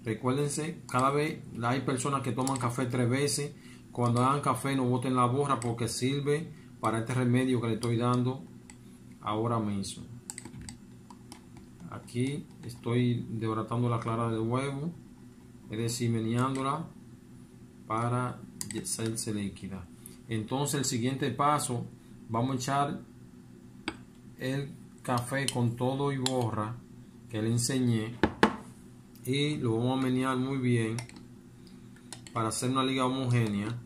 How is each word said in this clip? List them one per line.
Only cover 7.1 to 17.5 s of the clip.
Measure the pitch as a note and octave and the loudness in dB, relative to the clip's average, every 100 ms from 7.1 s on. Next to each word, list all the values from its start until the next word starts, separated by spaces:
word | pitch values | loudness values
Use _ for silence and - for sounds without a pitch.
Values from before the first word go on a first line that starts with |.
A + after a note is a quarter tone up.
| B2+ | 2
remedio | B2 B2 C3 B2+ | 6 6 6 4
que | A#2 | 2
le | |
estoy | G#2+ A#2 A#2 | 0 2 2
dando | A#2+ B2 B2 B2+ - - - - - - - - | 4 4 2 0 -8 -16 -18 -20 -20 -20 -20 -10
ahora | - G#2+ A#2 A#2 | -2 0 2 2
mismo. | G#2 G2+ G2 - - - - - - - - - - - - - - - - - - - - | 2 -2 -4 -8 -12 -14 -14 -14 -12 -14 -14 -14 -18 -20 -20 -20 -18 -20 -18 -20 -18 -16 -12
Aquí | G2+ - A#2+ B2+ D3 - - | -12 -8 -2 0 -2 -8 -14
estoy | A#2 - A#2 A#2+ B2 A#2 A#2 | -14 -8 0 2 4 2 -2
desbaratando | A2+ A2 A2 A2 A#2 A#2+ | -2 -2 -2 -2 0 2
la | A#2 | 2
clara | A#2+ A2+ A#2 | 0 0 0
del | A2 | 0
huevo, | A2+ B2 C#3 C#3 D#3 - - - - - - - - | 0 0 0 -4 -6 -8 -16 -18 -20 -20 -20 -20 -10
es | A2 | -2
decir, | A#2 A#2 A#2+ | -2 0 2
meneándola | A#2 A2+ A#2+ C3 C3+ C3+ D3 E3 - - - - - - | 2 2 2 2 2 0 -2 -4 -12 -18 -20 -20 -20 -20